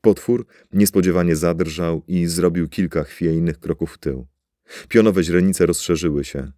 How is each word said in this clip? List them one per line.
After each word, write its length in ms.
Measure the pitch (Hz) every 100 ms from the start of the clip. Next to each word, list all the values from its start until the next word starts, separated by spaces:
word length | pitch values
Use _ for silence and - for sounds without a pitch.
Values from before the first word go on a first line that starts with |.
Potwór 460 | 113 98 - 120 - _ _
niespodziewanie 640 | 95 101 98 90 90 87 78
zadrżał 640 | 85 85 85 78 85 80 -
i 200 | 90 85
zrobił 420 | 85 90 85 80
kilka 360 | - 90 82
chwiejnych 540 | 73 - 82 82 82 78
kroków 340 | - 85 82
w 60 | -
tył. 280 | - 65 64 _ _ _ _ - -
Pionowe 360 | 113 110 95
źrenice 420 | 82 87 92 92 87
rozszerzyły 580 | 85 - 82 82 71
się. 280 | 69 71 67